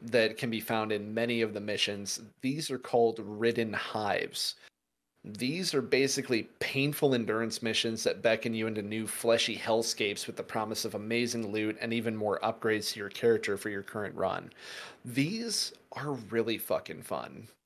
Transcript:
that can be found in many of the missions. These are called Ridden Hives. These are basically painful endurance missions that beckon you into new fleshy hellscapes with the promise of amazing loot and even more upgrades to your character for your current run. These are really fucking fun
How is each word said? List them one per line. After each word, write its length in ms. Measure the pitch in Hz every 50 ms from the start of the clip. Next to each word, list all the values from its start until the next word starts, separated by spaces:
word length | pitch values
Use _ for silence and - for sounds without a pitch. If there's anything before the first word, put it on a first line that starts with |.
that 340 | - - 120 117 110 110 110
can 140 | - 131 117
be 100 | 113 107
found 320 | 107 - 113 110 110 107
in 200 | 107 101 101 107
many 280 | 110 113 117 120 120 117
of 140 | 113 107 101
the 60 | 104
missions. 600 | 104 107 104 95 - 104 104 101 101 95 - - 110 104 - _
These 280 | - 131 143 156 151 -
are 80 | 131 127
called 400 | - - - 120 117 113 113 113
Ridden 540 | 101 101 107 104 113 117 117 120 113 110
Hives. 840 | 104 - - - - 107 107 101 95 - - - - - - - - - - - _ _ _ _ _ _ _ _ _ _ -
These 500 | 104 107 104 123 131 156 185 185 170 -
are 80 | 139
basically 680 | 120 101 135 127 139 135 - 139 123 - 127 107 98 - - -
painful 540 | - - - 135 139 147 143 - 156 139 127
endurance 480 | 117 110 104 107 113 117 113 110 -
missions 420 | 117 113 113 - - 117 113 113 -
that 180 | 101 - -
beckon 320 | - 113 113 110 - 120 113
you 120 | 110 110
into 160 | 113 107 107
new 240 | 101 104 110 110 110
fleshy 500 | 101 - - - 113 113 113 - 120 104
hellscapes 680 | - - 117 110 113 113 - - - 113 101 101 - -
with 100 | - -
the 60 | -
promise 420 | - - - 113 107 107 110 - -
of 100 | 107 107
amazing 560 | 104 104 110 117 120 123 117 120 117 110 101
loot 260 | 104 107 107 107 107 -
and 120 | 120 117
even 220 | 117 117 110 117 110
more 260 | 107 107 104 95 -
upgrades 520 | 95 113 113 - 113 110 107 104 101 -
to 80 | - 110
your 100 | 101 98
character 460 | - - 123 117 113 107 - 107 98
for 140 | 98 - 107
your 120 | 101 98
current 320 | 98 - - 107 104 95 -
run. 360 | - 92 92 - 87 87 87 - - - - - - - - - - -
These 680 | 123 117 135 143 165 220 226 233 233 - - - - - - _ -
are 200 | - - 139 147 139 120 107 98
really 280 | 113 113 110 117 110 -
fucking 440 | - - 95 73 - - - -
fun 460 | - - 92 65 - - 67 - 113 - - _ _